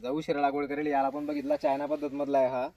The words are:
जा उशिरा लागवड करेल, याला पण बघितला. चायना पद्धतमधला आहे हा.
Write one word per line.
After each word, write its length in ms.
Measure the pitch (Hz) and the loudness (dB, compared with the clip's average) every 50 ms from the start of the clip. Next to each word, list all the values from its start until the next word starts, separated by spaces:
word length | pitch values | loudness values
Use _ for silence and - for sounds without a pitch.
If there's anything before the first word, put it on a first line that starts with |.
जा 80 | 113 123 | -6 -4
उशिरा 300 | 143 160 156 - 160 143 | -4 -2 0 0 0 2
लागवड 260 | 143 139 139 143 143 | 2 2 2 2 -2
करेल, 200 | 139 143 147 151 | -2 -2 -2 -2
याला 220 | 151 143 135 135 139 | 0 2 2 2 2
पण 180 | 139 147 294 | 0 -2 -4
बघितला. 300 | 294 302 294 262 285 294 | -4 -4 -2 0 0 0
चायना 300 | - - 294 269 277 294 | 2 2 2 0 0 0
पद्धतमधला 520 | 285 302 294 294 294 - 143 143 139 139 135 | -2 -2 -2 -4 -4 -4 -4 -2 2 2 4
आहे 100 | 131 127 | 4 4
हा. 200 | 131 123 131 147 - | 2 0 -4 -4 -6